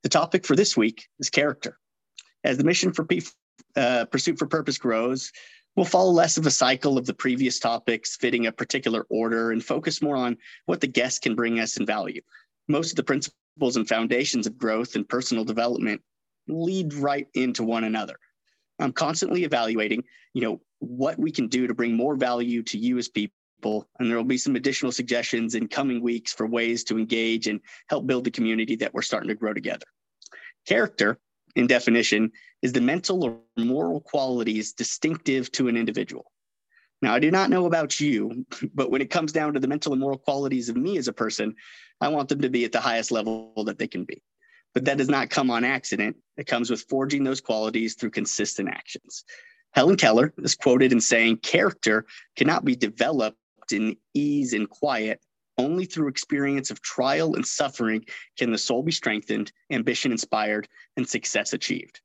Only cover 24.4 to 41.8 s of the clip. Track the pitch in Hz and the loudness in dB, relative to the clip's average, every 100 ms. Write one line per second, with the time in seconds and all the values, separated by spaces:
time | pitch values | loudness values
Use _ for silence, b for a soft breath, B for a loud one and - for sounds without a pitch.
24.4 | 143 127 131 127 135 123 120 120 117 117 | 0 0 0 0 -2 -2 -2 -2 0 -2
25.4 | 113 113 110 - 139 120 120 117 - - | -2 -2 -2 -2 -2 0 0 -2 -6 -4
26.4 | 113 117 117 117 - 110 110 113 113 113 | -2 0 0 -2 -2 -2 0 0 2 0
27.4 | 113 107 B B - 147 127 127 123 - | -2 -4 B B -4 -2 0 0 0 0
28.4 | 113 113 110 113 117 123 - 110 107 107 | 0 0 0 -2 -2 -4 -4 -4 -4 -4
29.4 | 107 101 - - - _ _ _ - B | -4 -4 -6 -8 -12 _ _ _ -20 B
30.4 | B _ - 107 - - 104 120 _ _ | B _ 0 2 2 2 0 0 _ _
31.4 | _ - 120 123 120 117 110 107 110 B | _ 0 4 4 6 4 4 2 2 B
32.4 | B B 127 123 120 175 - 185 131 117 | B B 0 2 2 0 0 0 0 -4
33.4 | _ - 117 135 170 156 - 147 131 123 | _ -2 0 0 0 -4 -2 -2 0 0
34.4 | 113 107 107 - 117 - 156 - - 131 | 0 -2 -4 -8 -8 -2 -2 0 0 0
35.4 | 123 - 127 117 113 110 - - - _ | 0 0 2 2 0 -2 -6 -10 -18 _
36.4 | _ _ _ b b _ 123 120 151 190 | _ _ _ b b _ 2 4 4 4
37.4 | 190 180 175 165 151 - 147 113 104 120 | 4 4 2 2 0 0 0 0 -2 -6
38.4 | - - - 143 131 131 127 175 156 156 | -10 -10 -6 -2 0 0 0 -2 0 0
39.4 | 151 143 131 147 151 131 139 135 - 139 | 0 0 0 -2 0 0 0 -2 -2 -2
40.4 | 139 131 120 120 160 190 120 - 113 - | 0 -2 -2 -2 0 -2 -4 -2 -4 -2
41.4 | 110 110 B B | -4 -6 B B